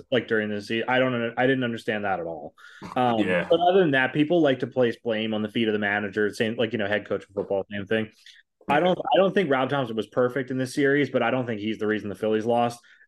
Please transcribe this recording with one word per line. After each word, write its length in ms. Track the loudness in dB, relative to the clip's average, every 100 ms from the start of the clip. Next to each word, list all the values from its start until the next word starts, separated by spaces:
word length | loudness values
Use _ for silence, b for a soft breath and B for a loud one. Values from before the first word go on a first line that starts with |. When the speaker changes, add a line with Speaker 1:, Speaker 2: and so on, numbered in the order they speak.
| -2
Speaker 1:
like, 160 | -2 0
during 200 | -2 -2
the 140 | -6
season. 260 | -4 -4 0
I 120 | 2
don't, 340 | 2 0 -4
I 120 | 0 2
didn't 160 | 2
understand 420 | -2 -4 -4 -4
that 140 | -2 -4
at 80 | -6
all. 260 | -10 -14 _ B B B
Um, 220 | 0 2 2
Speaker 2:
Yeah. 260 | 2 0 2
Speaker 1:
but 100 | 2
other 200 | 4 4
than 100 | 4
that, 220 | 2 2
people 280 | 0 2 4
like 160 | 2 2
to 80 | -2
place 280 | 0 0 0
blame 300 | -2 -2 -2
on 80 | -2
the 80 | -2
feet 180 | 0 0
of 60 |
the 60 | 0
manager, 520 | 0 -2 -2 -2 -2
same, 200 | 0 -4
like, 160 | -2 -2
you 60 | -2
know, 80 |
head 220 | -2 -2 -2
coach 160 | -8
of 100 | -6
football, 320 | -6 -4 -4 -4
same 160 | -8 -2
thing. 240 | -2 -4 B B B _ _ 0
I 100 | 2
don't, 180 | 2 0
I 180 | 2 4
don't 160 | 4
think 160 | 2 0
Rob 220 | 0 0
Thompson 240 | -2 -2
was 100 | -4
perfect 460 | -4 0 0 -2 -4
in 80 | -4
this 160 | -4
series, 340 | 2 2 4 2
but 140 | 0
I 80 | 0
don't 160 | 0 -2
think 140 | -4
he's 180 | -4 -2
the 80 | 0
reason 220 | -2 -4
the 60 |
Phillies 300 | -4 0 0
lost. 340 | 2 2 0 -2 b b